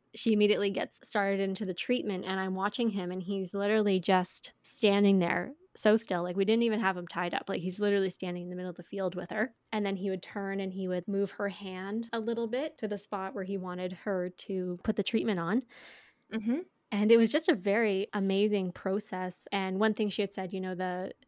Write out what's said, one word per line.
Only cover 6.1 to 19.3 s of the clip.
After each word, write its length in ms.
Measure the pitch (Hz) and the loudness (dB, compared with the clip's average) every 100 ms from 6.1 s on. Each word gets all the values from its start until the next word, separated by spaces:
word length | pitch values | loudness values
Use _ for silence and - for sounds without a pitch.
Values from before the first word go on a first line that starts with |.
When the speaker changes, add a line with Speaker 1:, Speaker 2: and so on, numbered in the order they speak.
| 180 | -2
Speaker 1:
Like, 120 | 180 185 | -2 0
we 100 | 190 | 2
didn't 180 | 226 | 2
even 160 | 233 214 | 2 2
have 180 | 190 180 | 0 -2
him 100 | 175 | -4
tied 260 | 175 175 - | -4 -2 -4
up. 140 | - | -4
Like, 120 | 190 | -4
he's 180 | 175 185 | -4 -2
literally 300 | 208 202 190 | 2 2 0
standing 340 | - 180 175 | -2 -6 -6
in 60 | 175 | -8
the 60 | 180 | -8
middle 160 | 180 | -8
of 60 | 170 | -10
the 60 | |
field 320 | - 196 190 180 | -10 -4 -4 -4
with 140 | 180 | -6
her. 220 | - 247 - _ | -4 -4 -6 _
And 140 | 214 202 | -2 -2
then 100 | 196 | -2
he 120 | 196 | -2
would 140 | 190 | -4
turn 360 | - 208 196 196 | -6 -8 -4 -4
and 140 | 190 | -4
he 140 | 185 185 | -4 -4
would 200 | 180 190 | -4 -2
move 240 | 196 196 | -2 -2
her 180 | - 202 | -2 -6
hand 600 | 190 196 185 196 220 226 | -6 -10 -8 -6 -6 -4
a 80 | 233 | -4
little 280 | 220 233 226 | -4 -2 -2
bit 300 | 247 302 - | -4 -4 -6
to 80 | 208 | -6
the 100 | 208 | -6
spot 380 | - 196 190 208 | -6 -6 -4 -6
where 80 | |
he 140 | 185 196 | -4 -4
wanted 360 | 180 180 180 | -4 -4 -6
her 360 | 180 214 185 180 | -6 -4 -2 -2
to 500 | - - 190 180 180 | -6 -6 -4 -2 -4
put 120 | - 208 | -2 -2
the 80 | |
treatment 360 | 190 - 226 180 | 0 0 0 0
on. 240 | 165 240 - - - - - _ _ | 0 0 -2 -10 -20 -20 -20 _ _
Speaker 2:
Mm-hmm. 260 | 220 214 294 370 _ _ | -4 -2 -2 -4 _ _
Speaker 1:
And 200 | 208 214 | 2 8
it 60 | 233 | 8
was 140 | 220 | 8
just 180 | 311 330 | 4 2
a 60 | 214 | 2
very 520 | 196 214 220 190 202 | 2 2 2 0 -2
amazing 580 | 202 190 196 208 202 185 | 0 2 2 2 0 -2
process. 760 | - 190 202 - 185 185 | -4 -2 -2 -2 -4 -4